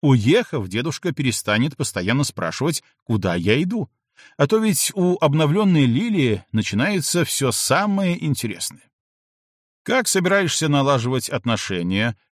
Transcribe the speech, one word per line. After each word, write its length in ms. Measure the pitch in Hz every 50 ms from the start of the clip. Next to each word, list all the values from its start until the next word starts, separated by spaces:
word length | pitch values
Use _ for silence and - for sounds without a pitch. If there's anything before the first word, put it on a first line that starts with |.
Уехав, 680 | - 147 135 120 101 120 170 240 233 - - 139 101 90
дедушка 420 | 90 110 127 165 147 - - 175
перестанет 640 | 139 - 139 127 107 - - - 104 107 127 156 -
постоянно 480 | _ 147 - - 98 90 98 120 139 147
спрашивать, 600 | - - - 98 82 82 - 127 160 156 - _ _ _ _ _
куда 320 | - 117 107 90 95 87
я 260 | 87 85 98 110 139
иду. 280 | 175 180 226 226 175 - _ _ _ _ _ _ - - _
А 100 | - 143
то 120 | 143 214 220
ведь 340 | 220 220 185 - - - -
у 220 | 190 180 180 175 -
обновленной 680 | - 151 143 156 160 143 156 202 214 196 175 156 139
Лилии 600 | 123 113 135 214 240 214 180 139 120 107 95 - _ -
начинается 720 | 110 104 - - 104 - 214 208 185 143 - - 175 151
все 260 | - - - 139 127
самое 720 | 117 - - - 135 170 202 214 196 196 196 180 175 175 160
интересное. 680 | 156 135 - - 113 95 - - - - - _ _ _ _ _ _ _ _ _ _ _ _ _ _ _ _ _ _ _ _ _
«Как 240 | - 233 262 226
собираешься 640 | - - 190 175 180 196 202 190 156 - - 165 151
налаживать 580 | 147 143 135 139 139 127 113 123 131 127 -
отношения?» — 880 | - - - - 120 113 104 - - 98 90 87 90 92 98 110 120 110 _ _ _